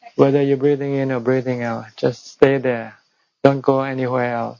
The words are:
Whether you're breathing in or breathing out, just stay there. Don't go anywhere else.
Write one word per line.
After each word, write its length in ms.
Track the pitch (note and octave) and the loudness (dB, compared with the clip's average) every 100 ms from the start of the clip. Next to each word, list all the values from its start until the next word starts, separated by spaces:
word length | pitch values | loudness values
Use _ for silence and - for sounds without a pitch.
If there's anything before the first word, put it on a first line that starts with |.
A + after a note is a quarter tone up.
| - - | -12 2
Whether 260 | C#3 C#3+ | 4 4
you're 140 | C#3 C3+ | 2 2
breathing 400 | C#3+ C#3 C#3 C#3 | 2 0 -2 -2
in 160 | C3+ | -2
or 80 | B2+ | -2
breathing 420 | A#2 C3 B2+ B2 | 0 -2 -2 -4
out, 320 | A#2+ A2+ A2+ - | -6 -6 -10 -4
just 300 | C3+ A#2 - | -4 -4 -12
stay 320 | - C#3 C3+ | 2 4 4
there. 400 | B2+ A#2 A2 - _ _ _ _ | 0 -4 -8 -16 _ _ _ _
Don't 160 | C#3 C#3 | 2 2
go 220 | C3+ C3+ | 0 0
anywhere 520 | C3+ C3 B2+ B2+ B2 | -2 -4 -2 -2 -2
else. 240 | A#2 A2+ | -4 -6